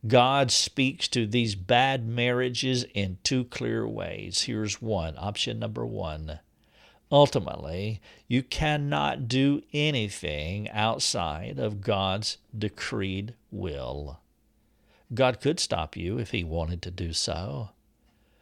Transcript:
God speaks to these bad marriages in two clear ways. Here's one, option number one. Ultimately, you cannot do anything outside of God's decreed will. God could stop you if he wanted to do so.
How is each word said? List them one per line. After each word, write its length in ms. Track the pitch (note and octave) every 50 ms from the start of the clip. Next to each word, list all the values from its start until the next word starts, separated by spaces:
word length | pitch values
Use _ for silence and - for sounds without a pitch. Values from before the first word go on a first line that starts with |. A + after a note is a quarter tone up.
| -
God 420 | A2 C3 B2 B2 C3 C#3 C#3 C3+ A#2
speaks 580 | - - - - - C#3 C3 C3+ D#3+ - - -
to 180 | - B2 A2+
these 260 | G#2 A#2 B2 A#2 A2 G2+
bad 540 | F#2+ F2+ - A#2+ A#2+ C3 C3+ C3+ B2+ A2+
marriages 760 | A2+ A#2 A#2+ A#2+ B2 B2 B2 B2+ B2+ B2 A#2+ B2+ C3 B2+ B2 A#2 - -
in 240 | G2+ G2 F#2+ F2+ - -
two 200 | - C3+ B2+ A#2+
clear 440 | B2 - - B2 A#2 A2+ A2+ A2
ways. 540 | A2 A2 G#2 F2+ E2 G2 G2+ G2+ F#2 F#2 - -
Here's 380 | C3 A2+ G#2+ G#2+ G2+ - -
one, 320 | A#2+ A2 G#2 F2+ D#2+ D#2+ C#2+ -
option 400 | F2+ G#2 G#2+ - - A#2+ A2+ A2
number 260 | A2 G#2+ G#2+ A#2 A#2
one. 540 | A#2 A2 G2+ E2+ D#2+ D#2 D#2 D#2 D#2 D2+ D2+ - _ _ _ _ _ _ _ - - - _ _ -
Ultimately, 920 | C#3+ C#3+ C#3+ - - B2 F2+ - - - - D2+ E2 F#2 G2+ A2 A2 - - - - - _
you 140 | - A#2+ B2+
cannot 840 | B2+ - - - D#3+ D3+ D3+ D3 C#3+ C#3+ D3 D3 C#3+ C#3+ B2 C#3+ B2+
do 340 | A2+ B2+ C3+ C#3 C#3 C#3+ - - -
anything 960 | - D3 D3 D#3 C#3+ A#2+ G#2+ G2+ - - - D#2 D2+ D2 D2+ E2 F#2+ G#2 G#2+ -
outside 880 | G#2+ G#2 G#2+ A2+ A#2 C#3 - - - G#2 F2 D#2 D2+ D#2+ G2+ - - C3
of 200 | A#2 G#2+ G#2 G2
God's 580 | F#2+ A#2 G2+ G2 G2 F#2+ F#2+ G#2 G#2 - - - _ _ -
decreed 800 | G#2 G#2+ G2+ - - - - A#2 G#2+ F#2+ F#2+ F#2+ G2 G#2 A#2 A#2+ _ _ -
will. 680 | G#2+ G2 F#2+ E2+ C#2+ C#2 B1+ B1 C2+ C#2+ D2 D#2 E2+ - _ _ _ _ _ _ _ _ _ _ _ _ _ _ _ _ _ - A#2
God 260 | A2 C3 B2+ A#2 -
could 200 | - C3+ E3+ -
stop 360 | - - - F2 D#2+ - -
you 220 | F#2 E2+ F2+ A2
if 140 | B2+ G#2+ -
he 120 | - G2 E2+
wanted 380 | D#2+ D#2+ E2+ D#2+ E2 F2+ E2+
to 100 | - F2+
do 220 | F#2 F#2 F2+ E2 D#2+
so. 560 | - - - D#2 D#2+ F#2 A#2+ C#3+ C3 A2 F#2+ - _ _ _ _ _ _ _ _ _ _ _ _ _